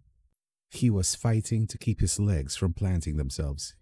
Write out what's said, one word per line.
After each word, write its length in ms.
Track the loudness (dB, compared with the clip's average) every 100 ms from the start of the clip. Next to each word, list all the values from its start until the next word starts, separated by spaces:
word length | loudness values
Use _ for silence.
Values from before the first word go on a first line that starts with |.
| _ _ _ _ _ _ _
He 200 | 0 2
was 260 | 4 0 0
fighting 520 | 0 0 2 0 0
to 100 | -2
keep 220 | -2 2
his 200 | 2 2
legs 360 | 2 2 -2 -2
from 180 | -2
planting 440 | 0 0 0 0 -2
themselves. 580 | -2 -2 -4 -4 -10 -14